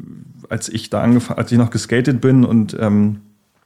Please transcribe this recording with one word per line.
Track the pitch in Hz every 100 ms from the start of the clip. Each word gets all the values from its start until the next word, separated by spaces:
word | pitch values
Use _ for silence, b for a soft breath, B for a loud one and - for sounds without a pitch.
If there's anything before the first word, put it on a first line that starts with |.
| - - - - -
als | 113 -
ich | 110 -
da | -
angefa-, | 117 120 120
als | - -
ich | 120
noch | 120
geskatet | 113 - 117 110 120
bin | 131 131
und, | 123 117 107 -
ähm, | 110 104 104 104 - _ _ _